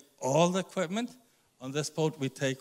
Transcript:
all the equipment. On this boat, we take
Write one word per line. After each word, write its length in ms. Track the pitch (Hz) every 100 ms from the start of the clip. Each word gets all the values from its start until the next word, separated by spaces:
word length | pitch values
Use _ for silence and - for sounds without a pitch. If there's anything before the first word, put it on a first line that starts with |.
| - -
all 280 | 127 143 175
the 120 | 185
equipment. 500 | 180 - 165 202 240 - _ _ _ _
On 100 | 131
this 200 | 139 147
boat, 280 | - 156 156
we 100 | 135
take 300 | - 135 131